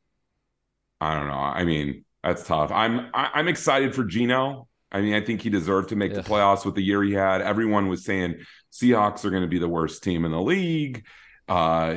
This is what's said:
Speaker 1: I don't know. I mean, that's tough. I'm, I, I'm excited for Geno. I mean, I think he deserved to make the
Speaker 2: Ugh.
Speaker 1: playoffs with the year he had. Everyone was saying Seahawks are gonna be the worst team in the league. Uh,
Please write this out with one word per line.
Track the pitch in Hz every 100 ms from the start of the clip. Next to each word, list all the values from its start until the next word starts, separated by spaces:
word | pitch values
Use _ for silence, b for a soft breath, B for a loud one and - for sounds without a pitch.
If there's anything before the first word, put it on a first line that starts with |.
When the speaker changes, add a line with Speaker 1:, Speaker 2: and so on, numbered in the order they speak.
| _ _ _ _ _ _ _ _ _ -
Speaker 1:
I | 78 76
don't | 73
know. |
I | 69 69 69
mean, | 87 78 71 - _ _
that's | - 85 -
tough. | 80 76
I'm, | 101 113 123 120
I, | 127 143 143
I'm | 170
excited | 156 - 135 135 131
for |
Geno. | 110 101 120 127 135 131 - _ _ 98
I |
mean, | 104 107
I |
think | 107 110
he | 117
deserved | 101 82 95 95
to | 104
make | 98
the | 98
Speaker 2:
Ugh. | 95
Speaker 1:
playoffs | 104 101 98 101
with | 98
the |
year | 95 101
he | 101
had. | 101 95 95
Everyone | 95 104 110 104 98
was | 90 -
saying | 98 87 80 B B B
Seahawks | - 123 113 104 - 101
are |
gonna | 92 87
be | 85
the | 85
worst | 85 80 -
team | 98 85
in | 82
the | 80
league. | 101 196 175 160 143 123 B B B B -
Uh, | 90 82 82 82